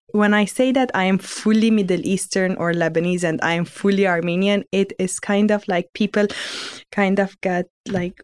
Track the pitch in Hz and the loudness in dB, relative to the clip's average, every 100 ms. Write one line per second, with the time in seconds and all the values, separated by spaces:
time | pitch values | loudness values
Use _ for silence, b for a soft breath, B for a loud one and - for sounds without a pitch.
0 | _ 208 208 208 202 - 262 262 254 190 | _ 0 4 4 2 2 2 2 0 0
1 | 185 190 - - 214 220 226 220 185 175 | 0 0 -2 -4 0 2 4 2 2 -2
2 | - 185 - 196 185 - 170 170 165 165 | 0 -2 -2 -2 0 0 -2 0 0 0
3 | 175 180 170 160 165 170 165 - 202 196 | 0 0 -2 0 0 0 -2 -2 0 2
4 | 196 170 175 175 196 202 - 190 196 - | 2 0 0 0 2 0 0 -2 -2 -2
5 | 185 - - 202 208 208 - 180 - - | -4 -4 -2 2 2 0 0 -4 -4 -4
6 | 208 214 208 B B B B B - - | -2 0 -2 B B B B B -8 -2
7 | 196 196 190 - 185 180 180 _ - 190 | 0 2 0 -4 -2 -2 -4 _ -6 -6
8 | 180 - | -6 -10